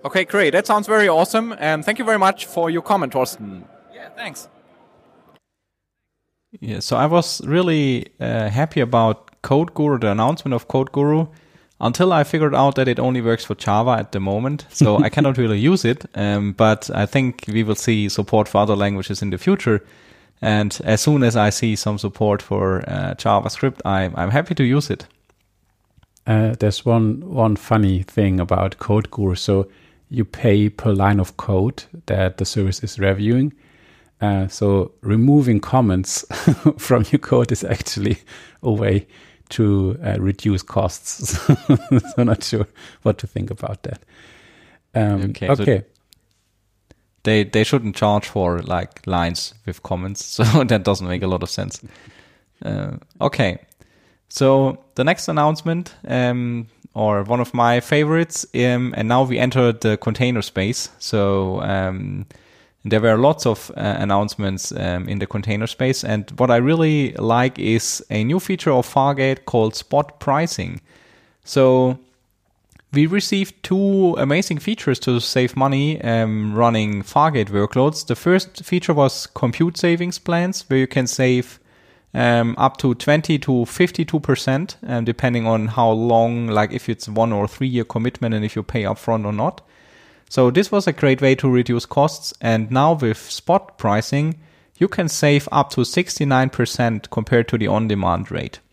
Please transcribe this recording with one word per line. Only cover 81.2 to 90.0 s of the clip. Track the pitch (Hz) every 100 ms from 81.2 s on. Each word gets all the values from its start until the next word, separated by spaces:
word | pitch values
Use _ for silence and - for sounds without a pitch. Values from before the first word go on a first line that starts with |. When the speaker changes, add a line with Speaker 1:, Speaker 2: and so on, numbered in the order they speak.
| 131 123 120 - _ _ _ _ _
Speaker 1:
um, | 123 120 120 117 -
up | 131 -
to | 135
twenty | 120 - 151 151 151
to | - 127 117
fifty-two | - 180 - 160 156
percent, | 143 135 - 135 190 - -
um, | 120
depending | 117 117 131 120 113
on | 110 110
how | 110 117
long, | 110 117 113 117 117 117
like, | 104 107
if | - -
it's | 110 -
one | 107 120
or | 104 104
three | - 135
year | 123
commitment | 113 117 120 - 120
and | 110
if | 107 -
you |
pay | 104 120
upfront | 101 107 - 110 104
or |
not. | 104 143 - _ _ _ -